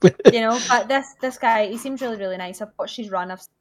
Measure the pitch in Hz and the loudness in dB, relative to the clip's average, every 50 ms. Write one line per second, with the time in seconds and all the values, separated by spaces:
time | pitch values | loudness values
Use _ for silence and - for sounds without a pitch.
0 | - 180 - - - - 233 226 220 220 233 247 - - 247 233 196 226 269 277 | 4 4 6 6 6 6 6 6 2 2 0 0 0 2 2 2 2 2 0 -2
1 | 269 - - - 254 262 254 - 262 226 226 214 214 190 220 233 - 269 269 247 | -2 -4 -10 -8 -8 -8 -6 -2 0 0 2 2 0 -2 -4 -8 -8 -8 -8 -6
2 | 269 240 226 202 196 185 185 185 180 180 185 - 214 214 _ - 202 - - - | -6 -8 -6 -6 -6 -8 -6 -8 -8 -10 -10 -12 -14 -12 _ -10 -10 -8 -8 -12
3 | 220 208 190 180 180 185 185 185 - - _ _ | -10 -6 -6 -6 -6 -6 -10 -14 -16 -20 _ _